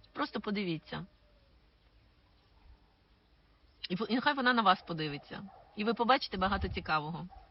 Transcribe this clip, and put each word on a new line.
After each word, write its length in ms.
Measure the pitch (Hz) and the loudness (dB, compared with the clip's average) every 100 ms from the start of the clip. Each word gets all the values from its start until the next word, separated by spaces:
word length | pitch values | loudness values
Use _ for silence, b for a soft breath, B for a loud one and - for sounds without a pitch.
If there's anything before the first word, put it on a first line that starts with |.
| - | -14
Просто 280 | - 294 226 | -6 -4 -4
подивіться. 680 | 214 202 185 156 - 240 175 _ _ _ _ - - _ _ - _ _ _ _ _ - - - _ _ _ _ _ _ _ _ _ - - | -2 -2 -2 -4 -6 -10 -10 _ _ _ _ -20 -20 _ _ -20 _ _ _ _ _ -20 -20 -20 _ _ _ _ _ _ _ _ _ -10 -4
І 80 | 180 | -2
по-, 80 | |
і 100 | 220 | 0
нехай 200 | 247 294 | 2 2
вона 180 | 277 247 | 2 2
на 100 | 240 | 4
вас 200 | 196 185 | 4 4
подивиться. 600 | - 160 151 143 - - - - - - | 0 -4 -4 -6 -10 -14 -14 -18 -14 -2
І 80 | |
ви 100 | 208 | 0
побачите 420 | 233 226 269 - 190 | 2 4 4 2 -2
багато 320 | 190 196 185 | 0 0 -2
цікавого. 600 | 185 175 156 151 160 175 - - | -4 -2 -2 -2 -8 -10 -14 -8